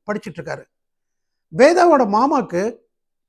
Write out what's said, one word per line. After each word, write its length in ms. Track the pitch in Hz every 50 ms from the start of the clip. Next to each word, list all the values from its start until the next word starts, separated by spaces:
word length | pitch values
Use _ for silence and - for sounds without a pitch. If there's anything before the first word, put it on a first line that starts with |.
| _
படிச்சிட்டு 340 | - 208 208 - - 151 -
இருக்காரு. 240 | 147 - 143 - - _ _ _ _ _ _ _ _ _ _ _ _ _ _ _ _ _ -
வேதாவோட 520 | 156 247 302 349 370 349 349 320 269 247 202
மாமாக்கு 680 | 202 214 254 285 311 269 202 - 170 170 196 226 - - _ _ _ _ _ _ _ _ _